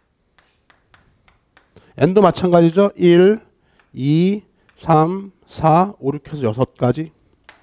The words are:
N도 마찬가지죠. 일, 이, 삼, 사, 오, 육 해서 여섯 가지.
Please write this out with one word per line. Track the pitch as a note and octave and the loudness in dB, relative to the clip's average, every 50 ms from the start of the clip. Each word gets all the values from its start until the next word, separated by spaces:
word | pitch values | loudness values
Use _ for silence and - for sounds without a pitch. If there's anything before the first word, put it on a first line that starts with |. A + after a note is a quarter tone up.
| _ _ _ _ _ _ _ _ _ _ _ _ _ _ _ _ _ _ _ _ _ _ _ _ _ _ _ _ _ _ _ _ _ _ _ _ _ _ _ - | _ _ _ _ _ _ _ _ _ _ _ _ _ _ _ _ _ _ _ _ _ _ _ _ _ _ _ _ _ _ _ _ _ _ _ _ _ _ _ -2
N도 | C3 F3 F#3+ G#3+ G3+ | -2 0 2 2 2
마찬가지죠. | E3+ D#3+ - F#3 F3+ F3 F3 E3+ E3 D#3+ F#3+ G3+ G3+ - | 2 2 0 -2 0 2 4 2 2 2 0 0 -2 -2
일, | - F3 F3 E3+ F3 F#3 G3 G#3+ A3+ - _ _ _ _ _ _ _ _ _ - | 0 2 2 4 4 4 4 2 0 -4 _ _ _ _ _ _ _ _ _ -12
이, | A#2 C3 C#3+ D3+ D#3+ F3 F#3+ G3+ G#3 - _ _ _ _ _ _ | -6 -4 -2 0 0 0 -2 -2 -6 -10 _ _ _ _ _ _
삼, | _ - F3 D#3+ D#3 D#3 E3 F#3 G3 G3 G3 - _ _ | _ -4 0 0 0 0 -2 -4 -8 -12 -16 -20 _ _
사, | _ - - D#3+ D#3 D#3 E3+ F#3 G3+ G#3 - | _ -10 -4 0 0 2 2 0 -2 -6 -10
오, | C3 C3+ C#3+ | -8 -8 -8
육 | D3 - - D#3 | -8 -12 -16 -12
해서 | D3 C3 | -8 -6
여섯 | A2 G#2+ B2 B2+ - _ | -6 -4 -4 -6 -6 _
가지. | - C3 B2 B2+ D3 D#3+ D#3 _ _ _ _ _ _ _ - - _ | -4 -4 -4 -4 -4 -8 -14 _ _ _ _ _ _ _ -20 -20 _